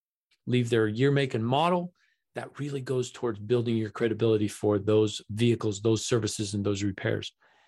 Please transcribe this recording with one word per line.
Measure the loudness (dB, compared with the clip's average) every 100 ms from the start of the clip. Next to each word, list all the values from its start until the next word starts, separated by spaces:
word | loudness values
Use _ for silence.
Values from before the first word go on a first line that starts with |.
| _ _ _ _ -2
leave | 0 2
their | 2 2
year, | 2 2
make, | 2 0
and | -2
model. | 0 2 2 0 -4 -12 _ _ _
That | -12 -12 -10
really | -8 -8
goes | -4 -2 -4
towards | -4 -6 -4
building | 0 0 2 -2
your | -2
credibility | -2 -2 2 2 4 2
for | 0 0 2
those | 4 4 4 0 -8
vehicles, | 0 2 2 0 -2
those | 0 0 2
services, | 0 0 -4 -4
and | -2
those | -2 -2
repairs. | -4 -4 -4 -4 -6 -16 _ _